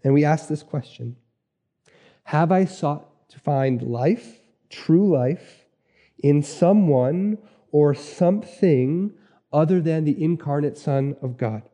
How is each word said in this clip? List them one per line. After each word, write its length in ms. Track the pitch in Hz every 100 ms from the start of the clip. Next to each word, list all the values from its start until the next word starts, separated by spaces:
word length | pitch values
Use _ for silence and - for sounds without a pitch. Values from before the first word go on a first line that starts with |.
And 100 | 139
we 100 | 143
ask 240 | 147 156 -
this 160 | 151
question, 540 | - 147 - - 120 123 _ _ _ _ _ _ _ _ _ _
Have 280 | - 151 165
I 140 | 185 190
sought 640 | - 151 147 - _ _
to 100 | -
find 420 | - 139 135 120
life, 580 | 120 117 139 233 - - _ _ _
true 420 | - - 165 202
life, 540 | 147 123 175 - _ _ _ _ _ _ _
in 240 | 139 147
someone 960 | 147 - 175 214 180 131 127 170 202 214 - _ _
or 220 | 147 147
something 1200 | 143 - - 175 202 - - 190 139 127 165 202 - _ _ _
other 300 | 147 160 185
than 240 | 160 160 151
the 180 | 139
incarnate 540 | 160 165 147 143 147 143
Son 380 | - 139 139 139
of 160 | 131 123
God? 260 | 120 107 -